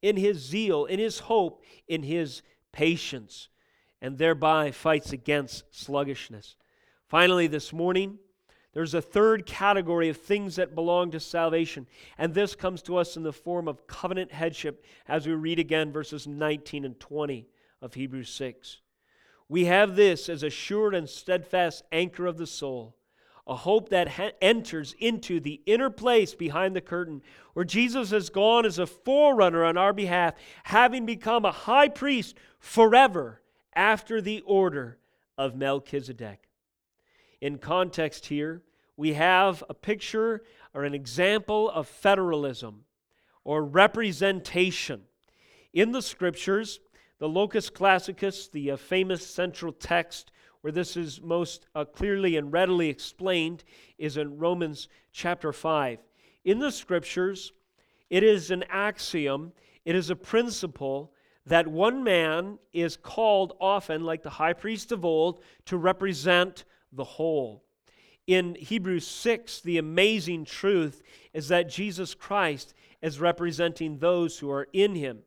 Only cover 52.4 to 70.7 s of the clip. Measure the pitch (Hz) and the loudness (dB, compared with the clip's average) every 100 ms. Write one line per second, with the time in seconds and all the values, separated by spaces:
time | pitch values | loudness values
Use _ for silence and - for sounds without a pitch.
52.4 | 143 160 185 180 165 135 - - 185 180 | 0 2 2 2 0 -2 -10 -8 -2 0
53.4 | 160 170 _ - _ _ 151 139 147 147 | -2 -6 _ -20 _ _ -8 -6 -8 -4
54.4 | 165 175 165 147 - _ _ - 175 175 | -2 -2 -4 -6 -16 _ _ -8 -6 -4
55.4 | 156 147 160 156 135 117 _ _ _ _ | -6 -4 0 0 0 -4 _ _ _ _
56.4 | 180 214 285 - - 175 - - 185 190 | 0 0 0 -4 -2 -2 -2 -2 -2 -4
57.4 | - _ _ _ _ _ _ 180 214 208 | -14 _ _ _ _ _ _ 4 6 4
58.4 | 156 180 - 190 208 202 - 170 143 139 | 2 -4 -2 -2 -2 -4 -6 -2 -2 -2
59.4 | 165 _ _ _ - 180 160 175 - 226 | -6 _ _ _ -2 -2 -2 -8 -2 0
60.4 | 240 - 180 - 139 135 151 _ _ _ | 0 -6 -10 -8 -6 -6 -8 _ _ _
61.4 | - 165 160 156 208 262 247 180 160 160 | 2 2 4 2 2 2 2 2 2 -2
62.4 | 185 208 _ 170 170 - - - 226 202 | -4 -12 _ -4 -4 -4 -10 0 4 4
63.4 | 185 - 190 202 180 156 165 165 156 - | 2 -2 0 0 -2 -6 -4 -6 -8 -2
64.4 | 160 175 208 220 - 226 170 160 165 175 | 0 0 -6 -8 -6 -4 0 2 2 -2
65.4 | - _ - 185 170 180 196 156 156 180 | -18 _ -8 0 0 2 -2 -2 2 4
66.4 | 185 185 - _ _ 131 135 - 160 156 | 2 -4 -20 _ _ -12 -10 -4 -2 -2
67.4 | 120 104 _ _ _ _ _ _ - 185 | -4 -10 _ _ _ _ _ _ 2 2
68.4 | 175 170 147 226 185 180 - - 226 226 | 2 -8 -4 -4 -2 -4 -4 -4 -2 -2
69.4 | 233 - 170 170 156 170 202 220 165 170 | -4 -12 -4 -2 0 2 4 2 -4 -8
70.4 | 151 - 196 | -8 -4 0